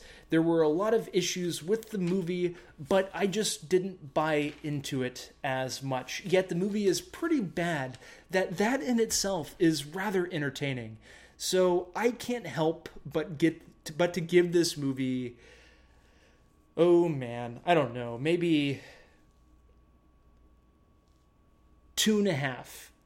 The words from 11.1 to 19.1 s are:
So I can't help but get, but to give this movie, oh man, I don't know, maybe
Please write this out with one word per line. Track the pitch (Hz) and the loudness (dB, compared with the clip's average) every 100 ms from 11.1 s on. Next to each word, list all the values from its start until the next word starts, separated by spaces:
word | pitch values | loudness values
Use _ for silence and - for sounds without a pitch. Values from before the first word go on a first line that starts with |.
| - - - | -20 -20 -10
So | - 185 185 180 180 - | 0 4 4 4 0 -2
I | 226 | 0
can't | 247 - 240 170 | 0 -4 -6 -6
help | 123 156 165 - - - | -2 0 0 -6 -16 -6
but | 156 151 151 | -4 -4 0
get, | 160 160 - - - 151 | 0 0 -8 -18 -10 -2
but | 175 | -2
to | 175 | 0
give | 165 175 175 | 2 4 4
this | 175 160 - | 4 0 0
movie, | 139 135 131 127 123 - - - - _ _ _ _ _ _ _ _ _ _ - | -4 -2 -2 -4 -6 -10 -20 -20 -20 _ _ _ _ _ _ _ _ _ _ 2
oh | 175 175 170 | 6 6 4
man, | 143 123 117 120 120 - | 0 -6 -8 -8 -6 2
I | |
don't | 170 131 120 | 2 2 -2
know, | 120 117 | -8 -4
maybe | 143 175 170 156 143 135 - - - | -2 0 2 2 2 -4 -10 -20 -20